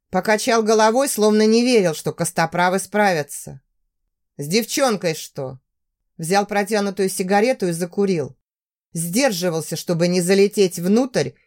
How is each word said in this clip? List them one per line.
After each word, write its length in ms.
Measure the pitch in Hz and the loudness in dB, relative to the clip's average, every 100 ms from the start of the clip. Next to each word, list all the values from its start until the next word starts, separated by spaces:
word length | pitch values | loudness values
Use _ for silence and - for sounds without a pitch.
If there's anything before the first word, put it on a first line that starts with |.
| _ | _
Покачал 500 | 185 180 214 254 226 | -4 0 0 2 0
головой, 480 | 214 220 220 233 277 | 2 4 4 2 0
словно 380 | - 214 214 214 | 2 2 4 4
не 160 | 226 | 4
верил, 320 | 240 240 180 156 | 4 2 2 -2
что 180 | - | -8
костоправы 640 | - 170 - 165 170 180 190 | -6 -6 -2 -2 0 0 0
справятся. 840 | - 208 208 170 143 - - 139 _ _ _ _ _ _ _ - | -4 0 2 0 -4 -10 -16 -18 _ _ _ _ _ _ _ -14
«С 100 | 147 | -2
девчонкой 680 | 202 233 - 269 202 175 160 | -2 -2 -2 0 0 -4 -6
что?» 440 | - - 131 135 _ _ _ _ _ - | -10 -12 -12 -12 _ _ _ _ _ -12
Взял 280 | 160 196 202 | -2 0 0
протянутую 640 | 202 202 214 202 190 190 | -2 -2 -2 -2 -2 -4
сигарету 580 | - 185 202 233 262 185 | -2 0 2 2 0 -2
и 40 | |
закурил. 680 | 165 175 - 202 175 127 - _ _ _ _ _ | -4 -6 -2 -2 -2 -4 -12 _ _ _ _ _
Сдерживался, 840 | 165 170 190 277 180 180 160 151 160 | -8 -4 0 0 0 -2 -4 -6 -10
чтобы 320 | - 170 175 | -4 0 0
не 140 | 180 | 0
залететь 580 | 175 196 202 214 190 180 | 2 4 4 4 0 0
внутрь 520 | 175 214 262 185 139 - | 2 2 2 -2 -4 -6